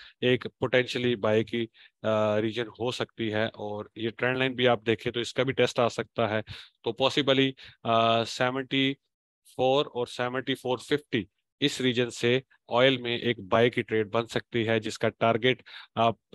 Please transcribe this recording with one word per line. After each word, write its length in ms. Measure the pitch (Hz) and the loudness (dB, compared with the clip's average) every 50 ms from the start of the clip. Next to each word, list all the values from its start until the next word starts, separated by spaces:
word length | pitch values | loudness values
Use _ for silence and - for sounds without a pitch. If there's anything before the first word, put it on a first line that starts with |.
| - - _ _ | -20 -20 _ _
एक 260 | - 123 127 120 - - - _ - | 0 2 2 0 -2 -10 -8 _ -2
potentially 520 | 123 - 127 123 - - 127 123 123 120 | 2 2 2 2 2 -4 -2 0 0 0
बाय 280 | 104 98 107 107 110 110 | 0 2 2 2 2 2
की, 200 | 107 - 117 117 | 0 -4 -4 -4
अ, 40 | 110 _ - - - _ _ - 110 110 107 107 107 104 107 | -6 _ -20 -20 -20 _ _ -2 0 0 2 2 2 0 0
रीजन 280 | 110 113 104 117 117 110 - - | 0 -2 -4 -4 -8 -8 -6 -6
हो 120 | 110 127 | -4 -4
सकती 360 | 120 - 117 - _ - 117 107 | -4 -4 -6 -8 _ -6 -4 -2
है। 200 | 104 107 110 110 | 0 0 -2 -2
और 420 | - - 104 104 104 104 104 - _ 110 | -4 -8 -10 -8 -8 -10 -10 -12 _ -6
ये 120 | 110 117 | -6 -6
ट्रेंड 280 | 104 - 120 123 127 127 | -4 -2 -2 -2 0 0
लाइन 160 | 131 131 127 | -2 -2 0
भी 120 | 120 123 | 2 4
आप 160 | 123 120 107 | 4 4 2
देखें 300 | - 117 113 - - 123 | 2 -2 -2 0 -2 -6
तो 80 | 110 120 | -4 -4
इसका 240 | 113 - - - 127 | -6 -4 -2 -2 -2
भी 80 | 135 | 0
टेस्ट 280 | 127 - 123 120 - - | 2 2 2 2 2 2
आ 80 | 120 113 | 0 0
सकता 380 | - - 113 - _ - 117 | 0 -4 -8 -8 _ -4 -2
है। 160 | 104 107 110 107 - - - - - _ _ - | 0 -2 -4 -4 -8 -14 -16 -18 -20 _ _ -8
तो 120 | 120 110 - | -8 -2 0
possibly, 500 | 131 131 - 151 135 139 135 131 135 135 135 - - - - _ - | 0 2 2 2 2 4 4 4 2 0 -2 -8 -20 -20 -20 _ -2
अ, 400 | 120 113 113 113 113 113 117 113 | 2 2 4 4 4 4 2 0
सेवेंटी 720 | - - - 127 127 127 135 135 127 139 135 135 135 139 - _ _ _ _ _ _ _ _ _ _ _ | -2 -2 -2 -2 -2 0 -4 -6 -2 0 0 0 0 -2 -4 _ _ _ _ _ _ _ _ _ _ _
फ़ोर 300 | - 127 131 131 143 147 | 0 2 2 2 2 0
और 200 | - - 120 120 | -2 -4 -6 -6
सेवेंटी 480 | - - - 123 123 127 131 120 - 135 | -6 -4 -6 -6 -4 -4 -4 -4 -4 -6
फ़ोर 240 | - - 127 127 117 | -4 -2 -4 -4 -4
फिफ्टी 500 | - - 147 143 - _ - 117 92 - _ _ _ _ _ _ | -2 -2 -2 -2 -2 _ -4 -4 -4 -4 _ _ _ _ _ _
इस 200 | 139 143 - - | -2 -2 -2 0
रीजन 280 | 127 127 120 120 123 120 | 0 0 2 2 0 -2
से 320 | - - - 120 123 131 - _ _ _ _ - | -2 -2 0 2 2 0 -2 _ _ _ _ -2
ऑयल 280 | 113 120 127 135 135 127 | 2 4 4 4 4 2
में 200 | 120 120 120 113 | -2 -4 -4 -2
एक 200 | - 117 113 - | -2 -2 -2 -2
बाय 300 | 98 92 98 113 120 123 | -2 0 4 4 4 4
की 120 | - 123 | 2 -2
ट्रेड 280 | 110 - 120 110 107 98 | -4 -2 -2 -2 -2 0
बन 160 | 95 113 113 | -2 -4 -4
सकती 380 | 110 - 117 - _ - 120 110 | -2 -4 -6 -6 _ -4 -2 0
है, 160 | 110 113 113 | 0 0 0
जिसका 280 | 107 110 - - - 110 | -2 -4 -6 -2 -2 -2
टारगेट 540 | - _ 117 113 113 113 110 127 123 - _ - - - - _ _ | 0 _ 2 2 2 2 2 0 0 0 _ -18 -20 -20 -20 _ _
आप, 220 | 117 113 117 107 - _ _ | 0 0 0 0 -2 _ _